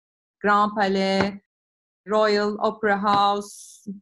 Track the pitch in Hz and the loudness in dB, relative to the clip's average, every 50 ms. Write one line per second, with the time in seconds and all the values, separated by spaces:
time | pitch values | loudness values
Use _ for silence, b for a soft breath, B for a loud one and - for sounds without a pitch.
0 | _ _ _ _ _ _ _ _ - 208 208 208 208 208 208 226 202 190 196 190 | _ _ _ _ _ _ _ _ 0 2 2 4 2 0 0 -2 0 0 2 0
1 | 190 190 196 196 196 202 202 202 - _ _ _ _ _ _ _ _ _ _ _ | 0 0 0 0 0 -2 -6 -10 -18 _ _ _ _ _ _ _ _ _ _ _
2 | _ 185 214 214 214 214 208 208 208 208 208 - - 220 214 220 - 208 196 196 | _ -2 0 2 2 2 2 0 0 -2 -2 -2 -2 -4 -2 -2 0 0 0 0
3 | 196 208 202 202 202 202 202 208 202 - - - - - - - _ 208 196 202 | 2 2 2 2 2 2 0 -2 -6 -10 -16 -20 -20 -20 -20 -18 _ -16 -16 -16